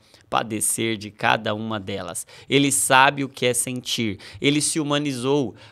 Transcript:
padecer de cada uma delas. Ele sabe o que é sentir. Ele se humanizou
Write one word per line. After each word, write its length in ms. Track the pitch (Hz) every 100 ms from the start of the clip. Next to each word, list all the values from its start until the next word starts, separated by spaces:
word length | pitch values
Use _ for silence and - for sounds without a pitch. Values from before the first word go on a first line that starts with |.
| _ - -
padecer 680 | 131 117 107 - - 113 110
de 140 | 104
cada 420 | - 117 123 110
uma 260 | 107 113 110
delas. 460 | 95 98 90 - - - -
Ele 220 | 139 139
sabe 540 | 131 - 131 135 143
o 40 | 135
que 160 | -
é 80 | 123
sentir. 680 | 120 - 123 - - 110 90 - -
Ele 220 | 135 147
se 160 | 143 165
humanizou 760 | 147 147 147 127 127 147 117 - -